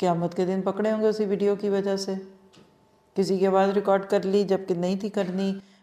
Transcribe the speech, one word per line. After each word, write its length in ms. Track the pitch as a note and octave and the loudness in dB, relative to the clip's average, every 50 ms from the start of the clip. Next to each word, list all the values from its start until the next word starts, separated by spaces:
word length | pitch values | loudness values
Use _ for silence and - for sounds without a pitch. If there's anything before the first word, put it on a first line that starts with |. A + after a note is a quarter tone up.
क़यामत 340 | F#3+ F3+ E3+ E3+ E3+ E3+ F3 | 0 0 0 0 0 -2 -2
के 120 | - F#3 | -2 -2
दिन 160 | F3 F#3+ F#3+ F#3 | 0 0 -2 -2
पकड़े 280 | G3 F#3+ G3 G#3 A3 | -2 -2 0 0 0
होंगे 160 | A3 G#3+ G#3+ | 0 2 2
उसी 180 | G#3+ G#3 G#3+ G#3+ | 0 0 0 0
वीडियो 320 | F#3+ G3+ F#3 G3+ G3+ G3+ | -2 0 0 0 0 0
की 120 | F#3+ G3+ G3+ | 0 0 0
वजह 280 | G3 G3 G3 G3+ G3 | 0 0 0 0 -2
से। 180 | G3 G3 - F#3+ F#3+ - - - - _ _ _ - - _ _ _ _ _ _ _ _ _ _ | -2 -2 -4 -6 -6 -8 -12 -18 -20 _ _ _ -20 -20 _ _ _ _ _ _ _ _ _ _
किसी 220 | - G3 E3 G3 F#3 | -2 0 0 2 2
की 80 | F#3+ | 2
आवाज़ 240 | G3 F#3 F#3+ F#3+ G3 | 4 4 4 4 4
record 340 | F#3+ G3+ G3 G3 G3 G3 G3 | 2 2 2 2 2 0 2
कर 200 | - G#3 G3+ F3+ | 0 0 0 0
ली 200 | F#3+ F#3+ G#3 G3+ | 2 2 2 2
जबकि 300 | F3+ G3 F#3 F#3+ - F#3 | 2 0 0 0 -2 -2
नहीं 240 | E3+ F3 F3+ G3 F#3+ G#3+ | -2 0 -2 -2 -2 -4
थी 60 | G#3 | -4
करनी, 540 | - G#3 G3 F3+ F3+ F#3 G3 G3 G3 G3 - _ _ _ | -4 -4 -4 -2 -2 -2 -2 -2 -4 -4 -8 _ _ _